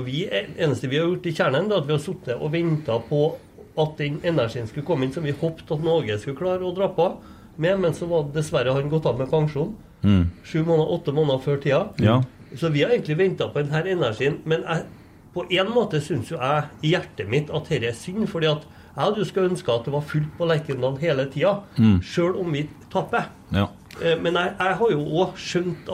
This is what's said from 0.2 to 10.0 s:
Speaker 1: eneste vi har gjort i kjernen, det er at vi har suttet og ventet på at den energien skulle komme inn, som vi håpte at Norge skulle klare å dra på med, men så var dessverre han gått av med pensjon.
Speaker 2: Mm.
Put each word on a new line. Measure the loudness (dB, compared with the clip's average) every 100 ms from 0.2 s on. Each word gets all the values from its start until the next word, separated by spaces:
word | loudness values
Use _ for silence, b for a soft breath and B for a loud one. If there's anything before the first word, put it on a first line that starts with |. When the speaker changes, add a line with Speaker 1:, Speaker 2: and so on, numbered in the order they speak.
| -2
Speaker 1:
eneste | -4 -4 -2 0 0 -2
vi | 0
har | 0
gjort | -2 -2
i | 0
kjernen, | 2 2 2
det | 0
er |
at | 0
vi |
har | -2
suttet | -2 -8 -6 -4
og | -2 0
ventet | 0 0 0 -2 0
på | 2 2 -2 -14 -20 -6 -2
at | -2 -2
den | -4 -2 0
energien | 2 0 -2 -8
skulle | -6 -2
komme | 0 0
inn, |
som | -2 -4
vi | -2
håpte | -4 -4 -6 -2
at | 2
Norge | 2 0 -4
skulle | -6 -6
klare | -4 -2 -2
å |
dra | -2 0 2
på | 0 -2 B B B -2
med, | 2 2
men | 2
så | 0 0
var | 0 0
dessverre | -2 0 0 2
han | 0 0
gått | 0 0
av | 0
med | 0
pensjon. | 2 2 0 -4 -6 -18
Speaker 2:
Mm. | 0